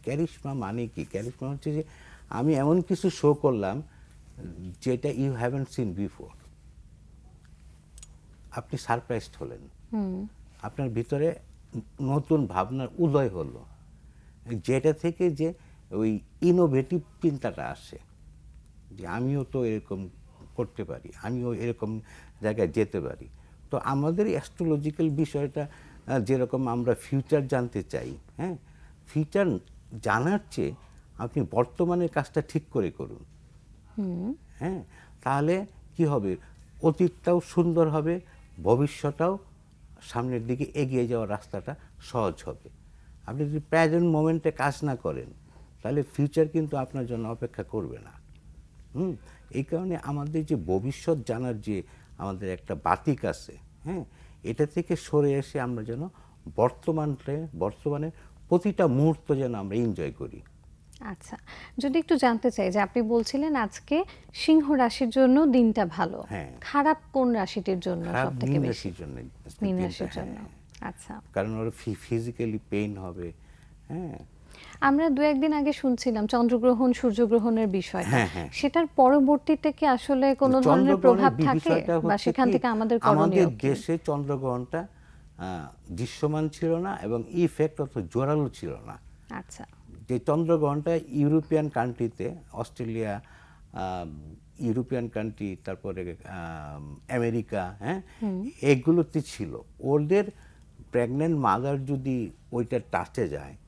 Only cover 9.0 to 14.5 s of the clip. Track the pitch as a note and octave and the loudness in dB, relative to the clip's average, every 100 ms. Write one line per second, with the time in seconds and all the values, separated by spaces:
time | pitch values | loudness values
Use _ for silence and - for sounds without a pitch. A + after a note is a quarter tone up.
9 | - A#2 - - B1+ A#1+ - - - A3 | -2 -6 -6 -14 -12 -12 -18 -20 -8 -4
10 | F#3+ F#3 G#3 - - - G#2+ - C3 A2+ | -4 -6 -10 -14 -20 -14 -12 -6 -4 -4
11 | A#2 C#3+ D#3+ - - - - A3 - - | -4 -2 -2 -4 -16 -20 -14 -12 -12 -6
12 | C3+ C#3+ C3 D#3 A#2 F2+ G2 C3 B2+ - | -2 -2 2 2 2 -2 -2 -4 -6 0
13 | E3 C#3 B2+ F2+ C#2+ A#1+ A#1+ - - - | 2 4 2 -2 -8 -10 -20 -20 -20 -20
14 | - - - - A#2 | -20 -20 -20 -20 -8